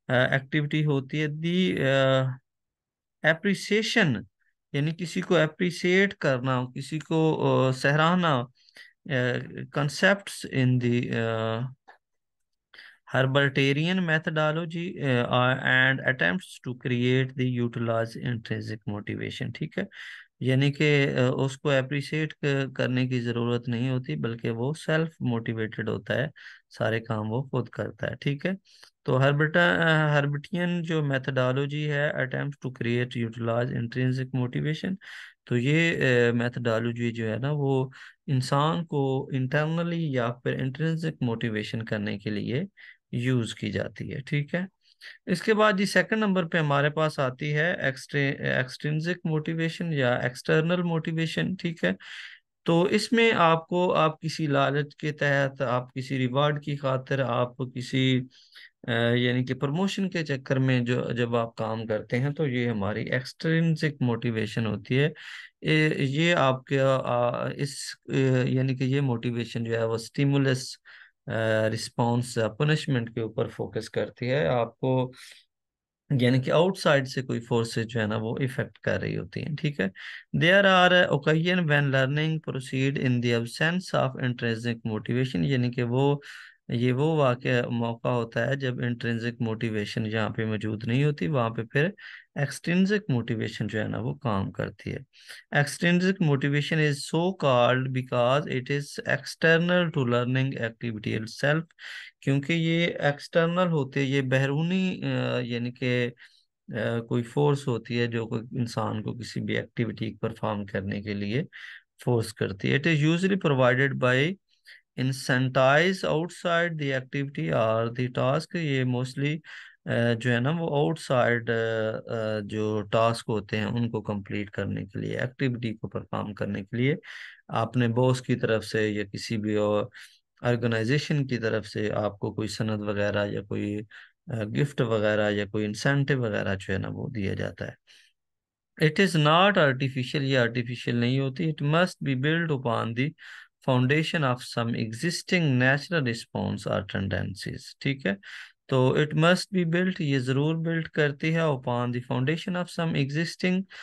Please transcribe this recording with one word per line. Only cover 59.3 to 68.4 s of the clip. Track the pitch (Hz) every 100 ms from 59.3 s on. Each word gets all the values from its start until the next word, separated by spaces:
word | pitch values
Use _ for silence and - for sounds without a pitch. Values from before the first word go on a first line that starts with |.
| 123
कि | 127
प्रमोशन | 131 143 160 196 202 190
के | 180
चक्कर | 151 135 135 131
में | 131 127 120
जो, | 123 -
जब | 120 117 120
आप | 117 -
काम | 110 110 113
करते | 107 104 123
हैं, | 143
तो | 143 147
ये | 123 120
हमारी | 110 98 107
एक्सट्रिंसिक | 127 127 131 - 165 160 165 156 156 139
मोटिवेशन | 123 117 120 110 107 117 110
होती | 107 107 127
है। | 151 - - - - -
ए, | - 156 156 -
ये | 135 143 170
आपके, | 175 135 131 - 139
अ, | 135 131 - 120 120 117 127 -
इस, | 143 139 - - -
अ, | 135 135 127